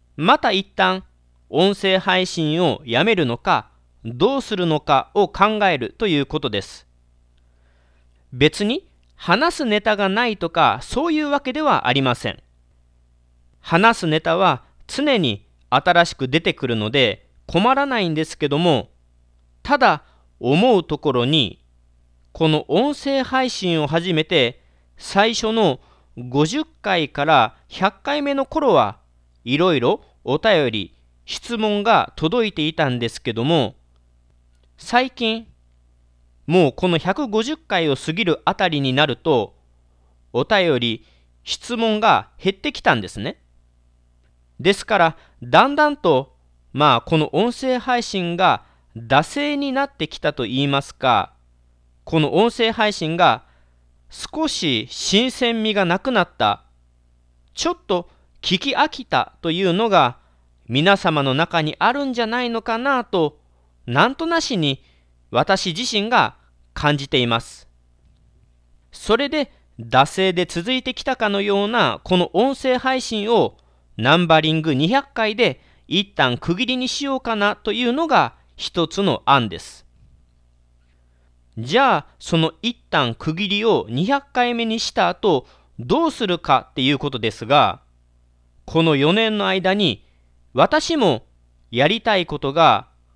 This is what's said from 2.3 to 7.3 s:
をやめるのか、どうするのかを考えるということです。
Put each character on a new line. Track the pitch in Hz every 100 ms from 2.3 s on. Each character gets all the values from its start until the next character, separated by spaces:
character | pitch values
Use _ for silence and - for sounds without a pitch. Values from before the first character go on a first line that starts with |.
| - 151 165
を | 170 107 120
や | 117
め | 208 196
る | 127
の | 120
か、 | 185 135 - _ _ _
ど | 113 120 214 277
う |
す | - 196
る | 170
の | 151
か | - 135 -
を | 208 180
考 | - 208 214 196
え | 143
る | 110 -
と | 208
い | 147
う | 135
こ | 151
と | 127
で | 104
す。 | - - _ _ _ _ _